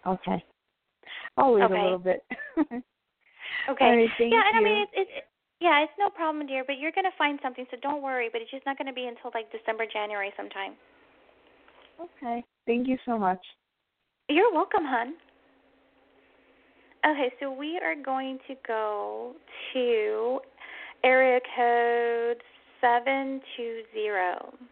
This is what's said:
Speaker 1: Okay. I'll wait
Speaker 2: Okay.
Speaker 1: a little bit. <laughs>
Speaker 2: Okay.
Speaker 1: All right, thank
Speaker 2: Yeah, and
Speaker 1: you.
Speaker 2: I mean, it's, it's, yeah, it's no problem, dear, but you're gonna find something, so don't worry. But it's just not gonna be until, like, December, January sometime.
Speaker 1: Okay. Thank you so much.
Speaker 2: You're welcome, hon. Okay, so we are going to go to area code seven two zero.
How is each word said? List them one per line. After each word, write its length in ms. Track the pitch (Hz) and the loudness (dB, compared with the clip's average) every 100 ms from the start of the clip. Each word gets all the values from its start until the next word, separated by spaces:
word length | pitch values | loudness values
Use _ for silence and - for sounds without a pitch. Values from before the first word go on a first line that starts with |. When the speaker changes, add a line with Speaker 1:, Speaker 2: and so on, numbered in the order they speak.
| 180 | -4
Speaker 1:
Okay. 380 | 185 185 185 _ _ _ _ _ _ - - - - | -4 -4 -6 _ _ _ _ _ _ -18 -16 -6 2
I'll 160 | 269 | 6
wait 100 | 220 | 6
Speaker 2:
Okay. 160 | 220 190 | 6 4
Speaker 1:
a 40 | |
little 140 | 202 185 | 0 0
bit. 220 | 180 180 _ 247 - - | 0 -2 _ -14 -8 -4
<laughs> 260 | 294 240 - _ _ _ _ _ - - - | -2 -4 -12 _ _ _ _ _ -10 -6 -6
Speaker 2:
Okay. 160 | 269 247 | 4 6
Speaker 1:
All 120 | 240 | 6
right, 120 | 226 - | 4 4
thank 160 | 233 | 4
Speaker 2:
Yeah, 80 | 453 392 | 6 6
and 0 | |
Speaker 1:
you. 80 | 440 | 4
Speaker 2:
I 20 | |
mean, 180 | 415 415 | 4 2
it's, 80 | 415 - | 0 -2
it's, 160 | 392 - - _ _ _ | -4 -6 -16 _ _ _
yeah, 200 | 339 294 | 4 4
it's 100 | 311 - | 2 0
no 120 | 403 | -2
problem, 360 | 392 320 302 285 | 0 -4 -4 -4
dear, 160 | 269 262 | -4 -4
but 120 | 269 | -4
you're 120 | 302 | -2
gonna 220 | 349 381 370 | -2 -2 0
find 220 | 294 285 | 0 0
something, 220 | 269 247 254 | -8 -8 -12
so 60 | 240 | -8
don't 200 | 277 294 | -6 -4
worry. 280 | 269 254 233 | -4 -4 -4
But 100 | 220 | -6
it's 80 | 226 | -8
just 140 | 269 277 | -10 -8
not 120 | 269 | -6
gonna 160 | 277 | -8
be 120 | 254 247 | -8 -10
until, 260 | 233 247 | -10 -10
like, 180 | 233 220 | -10 -10
December, 340 | 220 226 220 220 | -8 -6 -4 -4
January 420 | 214 208 208 196 196 | -4 -6 -6 -6 -8
sometime. 380 | 202 196 196 214 _ _ _ _ _ _ _ _ _ _ _ - | -12 -10 -12 -12 _ _ _ _ _ _ _ _ _ _ _ -18
Speaker 1:
Okay. 420 | 349 _ 247 233 - _ - | -18 _ -8 -8 -8 _ -2
Thank 220 | 233 254 | 0 0
you 100 | 254 - | -2 -2
so 120 | 226 | 0
much. 200 | 190 185 - _ _ _ _ _ _ _ - | 0 -2 -8 _ _ _ _ _ _ _ 0
Speaker 2:
You're 220 | 302 453 | 4 4
welcome, 320 | 320 381 403 | 4 0 0
hon. 300 | 294 247 240 330 _ _ _ _ _ _ _ _ _ _ _ _ _ _ _ _ _ _ 302 | 0 -2 -4 -10 _ _ _ _ _ _ _ _ _ _ _ _ _ _ _ _ _ _ 0
Okay, 260 | 285 254 - | 2 -2 -4
so 120 | 277 | -10
we 280 | 262 294 349 | -8 -8 -6
are 120 | 320 311 | -6 -6
going 360 | 269 262 262 262 - | -6 -6 -6 -10 -14
to 80 | 262 - | -14 -6
go 680 | 220 214 208 202 220 240 311 _ - - | -4 -4 -6 -8 -8 -12 -14 _ -16 -8
to 640 | 262 247 226 214 214 233 262 - _ - - - - | -2 0 0 0 -2 -2 -4 -8 _ -20 -18 -18 0
area 360 | 262 262 262 254 254 - | 4 6 6 4 0 0
code 880 | 240 240 233 240 233 233 233 240 - _ _ _ | 4 4 4 2 0 0 -2 -4 -10 _ _ _
seven 600 | 247 240 247 269 269 269 - - | 4 4 2 -2 -2 -8 -10 -10
two 260 | 233 226 220 | -8 -8 -10
zero. 600 | 220 214 196 180 - - - 247 | -6 -2 0 -2 -2 -10 -18 -20